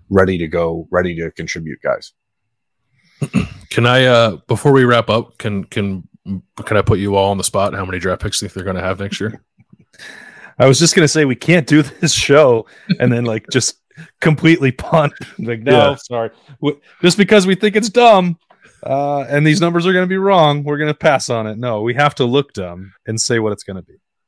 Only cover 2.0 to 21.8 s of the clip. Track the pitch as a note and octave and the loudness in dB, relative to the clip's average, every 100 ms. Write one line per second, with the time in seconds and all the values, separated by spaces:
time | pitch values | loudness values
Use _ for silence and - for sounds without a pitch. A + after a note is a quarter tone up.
2 | - _ _ _ _ _ _ _ _ _ | -10 _ _ _ _ _ _ _ _ _
3 | _ _ C3+ - - - - - A#2+ B2+ | _ _ -8 -6 -6 -12 -6 0 2 4
4 | B2+ A#2+ A2+ D#2+ - A2+ D3 C3+ B2 A#2+ | 4 4 2 0 -6 0 4 4 4 2
5 | A2 A2 A2+ - A2 G2+ F2+ - G2+ F#2+ | 2 -2 -4 -10 -8 -8 -8 -6 -6 -6
6 | - _ - F#2+ - - - G#2+ - G#2 | -12 _ -12 -12 -12 -16 -4 -2 0 0
7 | G2+ G2 G2 G2 F2+ G2+ G2 F#2+ F#2 F2+ | 0 0 0 -2 -4 -2 -2 -4 -8 -6
8 | F2+ F2+ G#2 - G2+ - F#2 F#2 F#2 F#2+ | -4 -4 -6 -8 -10 -10 -8 -6 -6 -6
9 | G2 - G#2+ G#2+ _ _ _ _ _ _ | -8 -8 -8 -10 _ _ _ _ _ _
10 | - - - - - - C3 C3 E3 - | -20 -20 -20 -20 -14 2 4 4 2 2
11 | D3+ D#3 C#3+ A#2+ - E3 B2+ D3+ D3 - | 2 2 0 -2 0 0 4 2 2 -2
12 | E3+ - - C#3+ C#3 A#2 - _ - F#3+ | -4 -2 2 4 6 2 -2 _ -6 -2
13 | B2 A#2+ A#2+ A2 - C3 - - _ - | 0 0 -2 -6 -4 -2 -2 -6 _ -20
14 | D#3+ _ - D3 E3 D#3+ C3+ - - E3 | -20 _ -2 2 2 2 2 -2 -2 0
15 | D3 - C3+ - A2 A#2 A#2 C3+ C#3+ C#3 | 0 -4 -16 -12 -8 -6 0 2 2 0
16 | - A#2+ A2+ - _ C#3 C#3+ C#3+ _ _ | -6 -6 -6 -10 _ -8 -6 -6 _ _
17 | F3 F3+ F#3+ G#3+ F#3 F#3+ G#3+ G#3 A3 A#3 | 0 2 4 4 4 0 0 -2 -2 4
18 | A#3+ G3+ F3+ E3 _ _ _ _ - C3+ | 6 6 2 -4 _ _ _ _ -6 -4
19 | C#3+ C#3+ - C#3+ D#3 D3+ E3+ E3+ F3 F3+ | -2 -4 -2 0 2 2 0 0 0 0
20 | F#3 F#3+ G3 F#3+ D3+ D3 C#3+ D3 D3+ D3 | 0 -2 2 4 4 2 -4 -4 -4 -2
21 | E3 C3+ - A#2 G#2+ G#2+ B2 G#2+ | 0 0 -2 -6 -6 -6 -6 -4